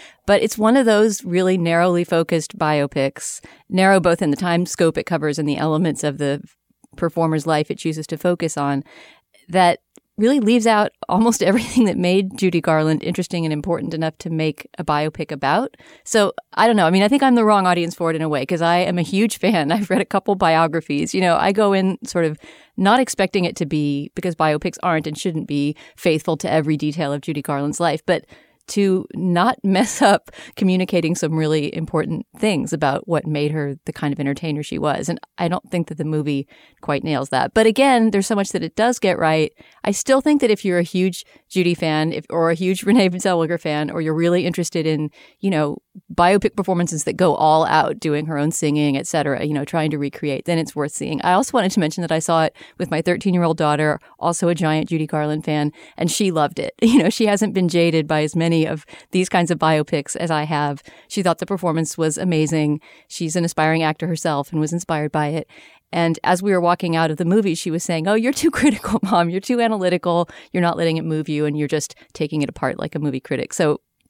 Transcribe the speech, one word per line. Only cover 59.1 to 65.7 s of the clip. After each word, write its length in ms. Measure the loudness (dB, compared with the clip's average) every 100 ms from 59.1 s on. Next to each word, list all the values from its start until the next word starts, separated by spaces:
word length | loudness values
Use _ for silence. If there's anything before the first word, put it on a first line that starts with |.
these 180 | -2 0
kinds 220 | 0 0
of 80 | 0
biopics 580 | 2 2 0 -4 -4 -6
as 140 | -4
I 140 | -2
have. 380 | -2 -2 -2 -4 -12 -20 _
She 140 | -2
thought 160 | 0 -2
the 80 | -4
performance 520 | -4 -2 -2 -2 -2
was 180 | -4 -2
amazing. 640 | -2 0 0 0 0 -2 -6 -20 _
She's 280 | -8 -4 -2
an 80 |
aspiring 380 | -2 0 0 2
actor 240 | 0 -2 -4
herself 440 | -4 -2 -2 -4
and 100 | -2
was 120 | -2
inspired 400 | -4 -4 -4 -2
by 140 | -2 -2
it. 200 | -4 -8 -18 -20